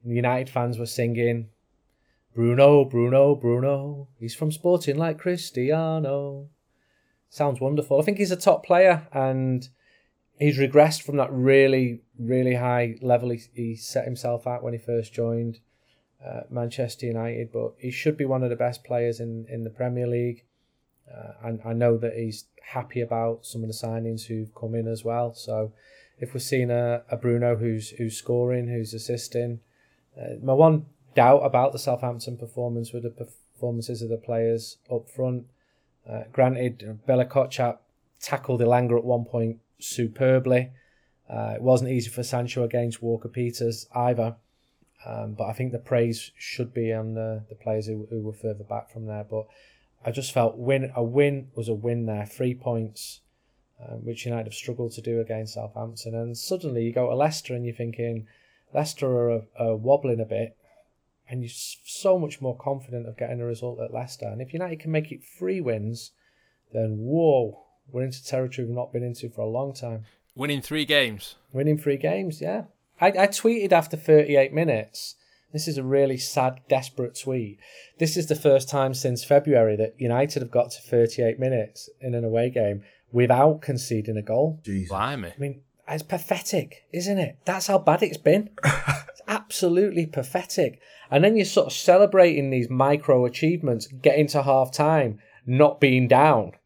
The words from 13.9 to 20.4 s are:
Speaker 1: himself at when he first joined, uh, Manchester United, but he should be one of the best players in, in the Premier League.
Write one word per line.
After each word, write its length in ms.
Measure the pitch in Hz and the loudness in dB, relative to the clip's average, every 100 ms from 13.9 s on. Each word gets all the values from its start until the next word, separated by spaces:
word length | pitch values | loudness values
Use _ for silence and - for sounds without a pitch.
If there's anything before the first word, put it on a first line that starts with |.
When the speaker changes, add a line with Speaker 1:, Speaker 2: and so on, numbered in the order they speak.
| 135 123 | -6 -6
Speaker 1:
himself 400 | 123 123 120 - | -6 -4 -4 -6
at 160 | 123 | -8
when 100 | 120 | -6
he 40 | 120 | -8
first 340 | - 120 110 | -4 -4 -4
joined, 480 | - 117 117 117 113 _ _ _ _ _ _ | -4 -2 -2 -4 -8 _ _ _ _ _ _
uh, 180 | - - - | -14 -14 -10
Manchester 560 | 127 120 117 120 - 123 | -8 -8 -4 -8 -6 -6
United, 440 | 113 117 117 117 | -4 -6 -6 -8
but 220 | 117 117 - | -6 -6 -8
he 100 | 127 | -10
should 260 | 123 156 156 | -4 -4 -2
be 100 | 139 | -2
one 180 | 131 | -2
of 80 | 127 | -2
the 40 | 120 | -2
best 280 | 123 123 | -4 -4
players 360 | - 123 120 117 | -6 -2 -2 -4
in, 280 | 117 113 113 | -8 -10 -10
in 140 | 120 | -10
the 60 | 113 | -10
Premier 340 | 110 123 123 123 | -6 -6 -4 -2
League. 380 | 120 120 120 | -2 -2 -6